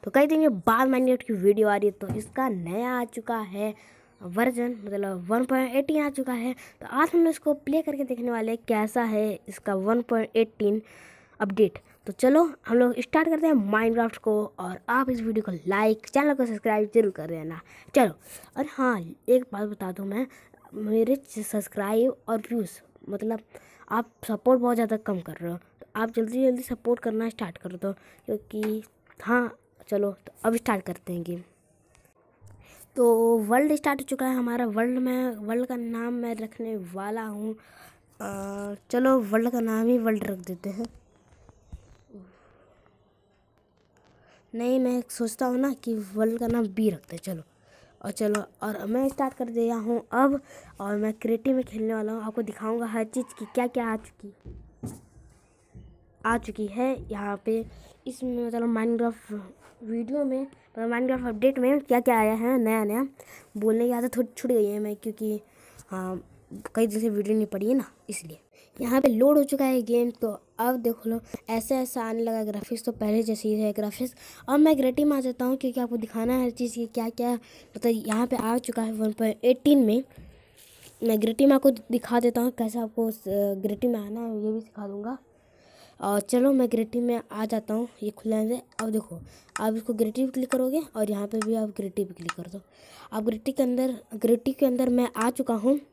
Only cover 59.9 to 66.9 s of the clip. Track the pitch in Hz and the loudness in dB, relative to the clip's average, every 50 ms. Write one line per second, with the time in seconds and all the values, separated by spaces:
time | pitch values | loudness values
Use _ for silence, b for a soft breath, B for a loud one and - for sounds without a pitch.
59.9 | 226 233 240 220 269 294 285 269 262 262 277 269 - _ _ _ _ - 226 233 | -6 -6 -6 -4 -2 -2 -2 -2 -2 -4 -6 -8 -12 _ _ _ _ -6 -4 -2
60.9 | 240 233 254 254 262 254 247 247 226 208 233 269 269 269 247 254 285 294 277 - | -2 0 0 0 0 -2 -2 -4 -4 2 2 2 4 4 2 2 2 2 2 2
61.9 | 247 247 240 247 240 220 214 214 220 220 226 240 262 262 226 220 220 220 214 208 | 2 4 4 4 4 6 4 2 2 0 0 2 2 2 4 2 2 2 0 0
62.9 | 208 233 269 269 - B B B B B B B B 208 214 220 220 226 240 240 | 0 -2 -2 -4 -6 B B B B B B B B 0 2 2 4 4 2 2
63.9 | 247 240 233 254 - 240 247 220 - - - 240 247 226 208 202 208 208 214 214 | 2 0 -2 -2 0 0 -2 -2 -4 -6 0 2 4 4 4 2 0 -2 -4 -4
64.9 | 208 208 - 220 214 - 220 214 208 208 208 B B B B B B B B _ | -6 -6 -8 -10 -8 -4 -4 -4 -4 -4 -6 B B B B B B B B _
65.9 | 185 185 185 185 185 175 - - - - _ _ - 196 - - _ 220 226 226 | -8 -6 -6 -6 -6 -8 -10 -14 -20 -20 _ _ -18 -16 -16 -6 _ 0 0 2